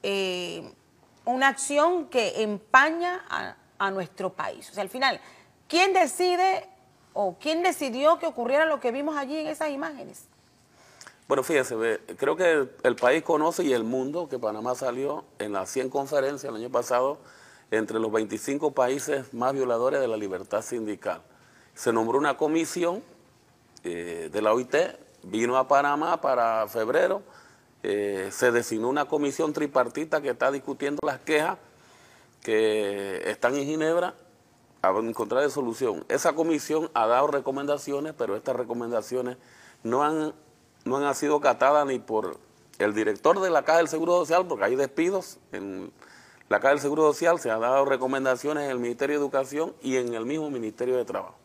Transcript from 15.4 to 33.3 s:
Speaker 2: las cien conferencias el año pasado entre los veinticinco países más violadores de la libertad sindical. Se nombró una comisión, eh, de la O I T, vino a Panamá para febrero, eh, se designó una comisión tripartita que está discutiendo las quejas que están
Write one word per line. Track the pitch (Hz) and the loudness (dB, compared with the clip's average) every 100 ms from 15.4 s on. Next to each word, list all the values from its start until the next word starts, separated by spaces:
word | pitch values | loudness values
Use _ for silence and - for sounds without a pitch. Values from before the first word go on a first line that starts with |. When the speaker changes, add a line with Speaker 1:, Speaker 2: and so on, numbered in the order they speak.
| 107 | -4
Speaker 2:
las | 101 92 | -4 -4
cien | 131 131 | -4 -2
conferencias | 139 135 147 131 143 139 | -2 0 0 0 -4 -8
el | 110 | -8
año | 120 | -2
pasado | 120 120 123 131 151 - - - - _ | -2 2 2 2 -2 -12 -20 -20 -20 _
entre | 110 107 110 | -2 0 -2
los | 110 | 0
veinticinco | 110 107 110 - 143 151 | 0 -2 -6 -4 -2 -2
países | 135 127 139 143 139 123 | 0 0 0 -2 -4 -4
más | 117 127 | -2 -2
violadores | 139 127 117 127 143 | 0 0 2 2 0
de | 127 | 0
la | 107 | -2
libertad | 101 92 80 104 | -4 -6 -4 -4
sindical. | - 123 107 98 101 85 - _ _ - _ | -4 -6 -6 -6 -6 -8 -12 _ _ -20 _
Se | - 123 | -4 0
nombró | 113 113 131 | 0 2 2
una | 147 135 | 0 0
comisión, | 156 160 160 180 170 196 - - _ _ _ _ _ - | 0 0 -2 -2 -4 -4 -12 -20 _ _ _ _ _ -12
eh, | 87 85 87 85 80 | -8 -8 -8 -8 -6
de | 92 | 0
la | 107 | 2
O | 117 | 2
I | 123 | 2
T, | 147 185 - - _ | 0 0 -6 -20 _
vino | 90 110 120 131 | -6 -2 2 2
a | 131 | 4
Panamá | 139 143 147 165 165 | 4 4 0 0 0
para | 147 127 117 113 104 | 0 2 2 0 -2
febrero, | 120 110 143 185 208 - - - - _ _ | -2 0 2 2 0 -6 -20 -20 -20 _ _
eh, | - 101 101 98 98 | -4 -2 -2 -4 -6
se | - 123 | 2 2
designó | 120 117 110 120 | 2 0 -4 -2
una | 143 143 | -2 -2
comisión | 151 143 135 160 | -2 -2 -2 -2
tripartita | 151 147 139 120 - 160 156 | -2 0 0 0 -2 -4 -2
que | 139 | -2
está | 120 127 | 0 0
discutiendo | 139 139 131 143 147 151 | -2 -8 -6 -4 -2 -4
las | 131 | -4
quejas | - 151 165 190 - _ - - - - _ _ | -2 0 0 -4 -14 _ -20 -20 -20 -20 _ _
que | - 110 110 107 101 101 98 92 | -2 2 2 2 -2 -4 -6 -6
están | - | -6